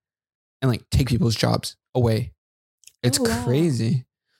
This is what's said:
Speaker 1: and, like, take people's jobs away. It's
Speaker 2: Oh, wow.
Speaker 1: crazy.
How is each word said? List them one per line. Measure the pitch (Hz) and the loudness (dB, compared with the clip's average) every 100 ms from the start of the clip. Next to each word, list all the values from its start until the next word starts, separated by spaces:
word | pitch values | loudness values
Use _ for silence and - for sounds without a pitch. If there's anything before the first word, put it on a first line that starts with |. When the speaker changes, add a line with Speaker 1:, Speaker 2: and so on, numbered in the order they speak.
| _ _ _ _ _ - | _ _ _ _ _ -4
Speaker 1:
and, | 135 | -2
like, | 113 - | -2 0
take | - 127 | 0 2
people's | 120 117 107 | 0 0 0
jobs | - 113 - - _ | 0 0 -4 -16 _
away. | 127 120 110 - - _ _ _ _ - _ | -2 0 0 -4 -12 _ _ _ _ -20 _
It's | 123 277 | -2 0
Speaker 2:
Oh, | |
wow. | 233 233 | 0 -2
Speaker 1:
crazy. | 123 135 170 117 113 131 - _ _ | 0 0 0 0 0 -2 -4 _ _